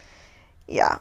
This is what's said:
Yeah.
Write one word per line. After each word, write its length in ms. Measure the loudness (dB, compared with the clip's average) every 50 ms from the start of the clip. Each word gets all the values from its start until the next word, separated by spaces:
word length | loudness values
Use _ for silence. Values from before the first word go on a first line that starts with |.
| -20 -20 -20 -20 -20 -20 -20 -20 -20 -20 -20 -20 -14
Yeah. 320 | -6 0 0 2 2 0 -2